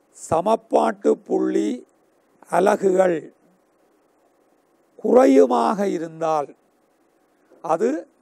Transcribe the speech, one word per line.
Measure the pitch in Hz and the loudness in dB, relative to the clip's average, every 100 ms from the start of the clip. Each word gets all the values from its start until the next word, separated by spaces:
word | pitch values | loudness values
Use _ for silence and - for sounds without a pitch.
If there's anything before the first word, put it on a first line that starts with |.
| _ - - | _ -18 -4
சமப்பாட்டு | 165 185 220 - - 226 214 - | -2 0 -2 0 0 0 -2 0
புள்ளி | - - - - - - 247 - _ _ _ _ _ - | 0 -2 -2 -2 -2 -2 -6 -12 _ _ _ _ _ -6
அலகுகள் | 165 190 208 190 185 185 160 - _ _ _ _ _ _ _ _ _ _ _ _ _ _ _ _ _ | -2 0 0 0 2 0 -2 -8 _ _ _ _ _ _ _ _ _ _ _ _ _ _ _ _ _
குறையுமாக | 226 226 269 269 262 247 233 190 | 0 4 6 4 4 2 -2 -2
இருந்தால், | 202 175 165 160 160 156 143 - _ _ _ _ _ _ _ _ _ _ | -4 -4 -8 -8 -4 -4 -6 -12 _ _ _ _ _ _ _ _ _ _
அது | 165 165 226 311 - _ | -4 -2 -2 -4 -10 _